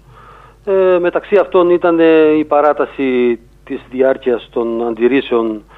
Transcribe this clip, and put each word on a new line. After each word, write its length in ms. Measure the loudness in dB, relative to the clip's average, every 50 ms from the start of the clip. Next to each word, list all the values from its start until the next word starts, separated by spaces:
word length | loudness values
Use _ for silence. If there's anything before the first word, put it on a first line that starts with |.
| _ -20 -20 -20 -20 -20 -20 -20 -20 -20 -20 _ _ -4
Ε, 300 | -2 0 2 2 2 0
μεταξύ 380 | 0 -2 -4 -4 -4 0 0
αυτών 340 | 0 0 0 0 0 2 2
ήταν, 300 | 2 0 0 0 2 2
ε, 380 | 4 4 4 4 4 4 2 0
η 60 | 0
παράταση 920 | 0 0 0 2 2 0 0 -4 -6 -6 -4 -4 -2 0 0 0 0 -2 -4 -6 _ _ _ _
της 160 | -14 -14 -14 -14 -10
διάρκειας 580 | -4 -2 0 0 0 -2 -2 -4 -4 -4 -6 -8 -6
των 340 | -6 -4 -4 -4 -4 -4
αντιρρήσεων, 760 | -6 -4 -2 0 0 0 0 -2 -2 -2 -2 -2 -2 -6 -8 -12 -18 -20